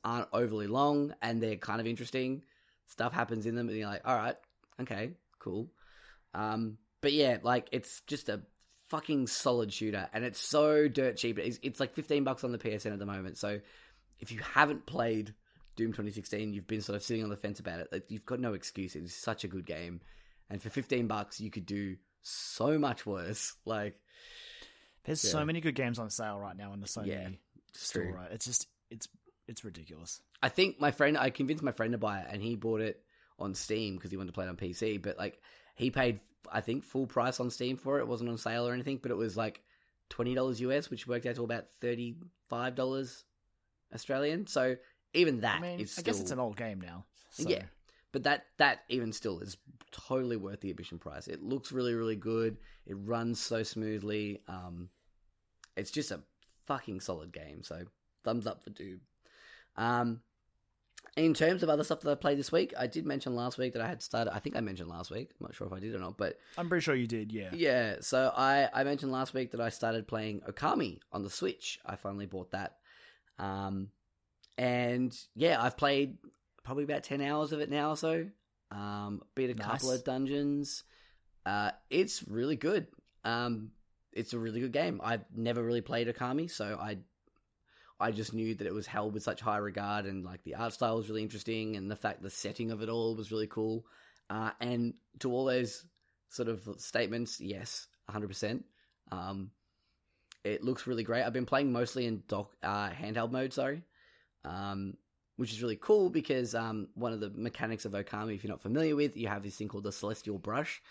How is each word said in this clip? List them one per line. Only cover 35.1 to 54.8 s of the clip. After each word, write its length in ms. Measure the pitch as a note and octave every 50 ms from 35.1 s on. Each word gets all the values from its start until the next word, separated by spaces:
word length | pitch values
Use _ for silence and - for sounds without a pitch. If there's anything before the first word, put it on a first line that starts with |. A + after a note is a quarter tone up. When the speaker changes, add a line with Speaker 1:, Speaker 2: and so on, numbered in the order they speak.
| - -
Speaker 1:
like, 220 | F#2+ G2 - - - - - - - - -
he 160 | - A#2+ C3
paid, 300 | - C3+ B2+ B2 A2+ G2+ - - _ _ - -
I 100 | - A2
think, 240 | G#2 - A#2 C#3 -
full 220 | - - C3+ C3+
price 320 | A#2+ - B2+ A#2 B2+ B2+ -
on 100 | B2 B2
Steam 260 | - - A#2+ B2 C3
for 220 | B2 - C3 C#3+ C#3+
it. 40 | A#2
It 60 | A2+
wasn't 220 | A#2+ A2 A#2+ A#2+
on 80 | A#2 A2+
sale 280 | - A#2 A2+ A#2+ A#2+
or 60 | A#2+ B2
anything, 260 | B2 B2 C#3 C#3 C3
but 120 | - A#2+
it 60 | A#2+
was, 200 | F#2 A2+ A2 F2+
like, 260 | G#2 A2+ A2 - - _ _ _ _ _ _ _ _ _ -
twenty 260 | - - A#2+ B2 B2+
dollars 260 | C3 C3 C3 B2 A2
U 120 | B2 B2+ C3+
S, 160 | D3 D3 -
which 160 | - A#2 -
worked 200 | B2 A#2+ A#2+ A#2+
out 100 | B2+ A#2
to 80 | - A#2+
about 240 | A2 A#2 A2+ - - - -
thirty-five 920 | - A#2+ A#2+ A#2 A#2+ A#2+ A#2+ E3 F3+ F3+ _ _ _ - A#2+ A#2+ B2 B2+ B2
dollars 500 | C3 B2+ C3 C3+ C3+ C3+ B2+ - - - _ _ _ _ _ _ _ _ _ _ _ _ - -
Australian. 520 | A2+ - - C3+ C3+ C#3+ D3 D#3+ F3 G3+
So 300 | - - C#3+ B2+ B2+ B2+ B2+ - - _ _ _ _ -
even 260 | D#3+ F3 D#3+ C3+ A2+
that 180 | G#2 A2+ G2+ E3
Speaker 2:
I 20 |
mean, 200 | F3 F3 F3 F3
Speaker 1:
is 180 | G#2+ G2+ - -
Speaker 2:
I 40 | E3+
guess 180 | - - G2+
it's 80 | G2 -
Speaker 1:
still 100 | C#3 B2+
Speaker 2:
an 60 | B2
old 120 | A2+ G#2
game 240 | A2+ A#2+ A2 G2+ F#2+
now, 260 | F2+ F2 E2+ F2+ G2+ _ _ - - -
so. 180 | - - D3+ -
Speaker 1:
Yeah. 160 | E3+ - F#2+ - - _ _ _ - _ _ _ -
But 100 | C#3 A#2+
that, 240 | C#3 D3 - - _ _
that 240 | - D3+ C#3 B2 - - -
even 240 | B2 C3 A#2 A2 A2
still 280 | - - A2+ F#2 E2
is 180 | G2 G2 F2+ - _ - - - - _
totally 480 | - - - - B2+ C3 C3 B2 A#2 A2
worth 220 | F#2+ G2 G2+ - -
the 80 | G2
admission 280 | E2+ - F#2+ - F2 E2
price. 300 | - - C#2+ C#2+ - -
It 140 | D#2+ D2+ E2
looks 280 | G#2 C3 C3+ - -
really, 220 | - B2+ B2 B2 A#2
really 240 | A#2 A#2 A2+ A2
good. 400 | G#2 F2+ A2 A2+ A2+ A2+ A2+ A2 - - - - - -
It 80 | - G2
runs 460 | G2 G2+ G#2 A#2 A#2 A#2 A#2 A#2+ A#2
so 220 | - - A#2 A2+ A2
smoothly. 800 | - - A2+ A2 G#2+ G#2+ G#2+ G2 G#2 G#2 G#2+ G#2 G#2 G2+ - - -
Um, 400 | F#2 F2+ F2+ F2+ F2+ F2